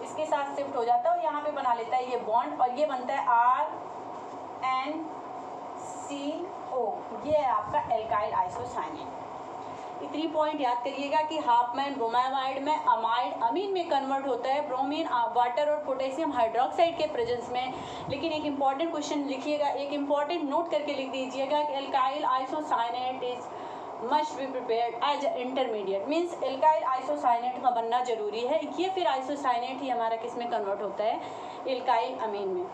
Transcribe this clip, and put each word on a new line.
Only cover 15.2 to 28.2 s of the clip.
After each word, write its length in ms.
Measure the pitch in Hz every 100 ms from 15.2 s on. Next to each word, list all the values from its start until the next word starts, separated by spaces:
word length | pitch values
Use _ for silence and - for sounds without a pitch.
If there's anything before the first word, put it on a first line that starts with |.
| 226
वाटर 440 | 226 247 - 294
और 80 | 302
पोटेशियम 540 | 285 262 269 285 311
हाइड्रोक्साइड 680 | 262 226 226 269 - 339 339
के 100 | 302
प्रेजेंस 420 | 247 233 240 233
में। 240 | 247 262 254 - - -
लेकिन 220 | 277 320
एक 140 | 311 302
इंपॉर्टेंट 460 | 269 277 269 330
क्वेश्चन 280 | 302 294 302
लिखिएगा, 480 | 277 269 294 294 285
एक 260 | 262 285
इंपॉर्टेंट 560 | 294 277 285 294 349 302
नोट 220 | 294 339
करके 220 | 311 294
लिख 160 | 269 262
दीजिएगा 520 | 269 262 269 269 294
कि 120 | 294
alkyl 680 | 277 277 269 262 294 330 262
isocyanate 840 | 254 320 302 240 233 247 254 254
is 200 | 247 240 - - - - - - 226
must 180 | 302 302
be 20 | -
prepared 720 | 269 262 220 226 233 - 247
as 140 | 277
a 240 | 277 - 254
intermediate, 600 | 262 247 214 196 196 254
मीन्स 320 | 320 349 -
alkyl 600 | 262 269 311 311 - 262
isocyanate 640 | 262 294 269 240 240 247
का 60 | 247
बनना 340 | 240 226 240
जरूरी 360 | 247 220